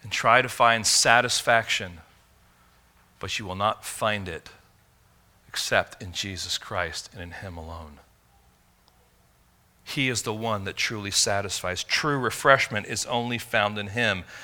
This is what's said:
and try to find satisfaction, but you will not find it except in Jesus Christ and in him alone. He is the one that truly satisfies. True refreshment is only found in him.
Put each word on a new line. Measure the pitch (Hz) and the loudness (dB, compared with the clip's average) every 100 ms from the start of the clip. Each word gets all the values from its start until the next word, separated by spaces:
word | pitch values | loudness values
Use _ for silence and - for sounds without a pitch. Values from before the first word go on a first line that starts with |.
and | 110 | -8
try | - 120 120 | 0 6 6
to | 127 | 6
find | - 117 113 104 | 4 4 6 4
satisfaction, | - 139 117 123 - - 117 110 - 95 85 - _ _ _ _ _ _ _ _ _ _ - | 4 6 6 6 2 4 4 2 -2 -4 -12 -20 _ _ _ _ _ _ _ _ _ _ -12
but | 95 - | -8 -6
you | 101 | -6
will | 92 | -2
not | 104 - | 0 0
find | - - 110 104 90 | -6 -2 0 0 -4
it | 78 - - _ _ _ _ _ _ _ _ _ | -10 -12 -20 _ _ _ _ _ _ _ _ _
except | - - 107 90 - | -6 2 2 2 -4
in | 98 | -12
Jesus | 85 98 92 - - | -8 -6 -6 -6 -6
Christ | - 101 87 - - | -4 -4 -4 -6 -12
and | - | -12
in | 85 | -14
him | - 98 85 | -12 -12 -12
alone. | 80 82 78 71 - _ _ _ _ _ _ _ _ _ _ _ _ _ _ _ _ _ | -12 -14 -16 -18 -20 _ _ _ _ _ _ _ _ _ _ _ _ _ _ _ _ _
He | - 147 131 | -8 -2 0
is | 117 | 0
the | 120 | -2
one | 107 113 104 | -4 -2 -2
that | 95 - | -4 -4
truly | - 110 101 | -4 -4 -4
satisfies. | - - 101 98 - 90 90 | 0 2 0 -2 -4 -4 -6
True | - - 151 143 | -4 -2 0 0
refreshment | 117 - 147 135 - 107 - | -2 2 6 6 4 -4 -4
is | 113 135 | -6 -4
only | 120 120 117 | -2 -2 -6
found | - 113 104 107 | -2 0 0 -2
in | 101 | -6
him. | 113 113 95 - - | -2 0 0 -6 -16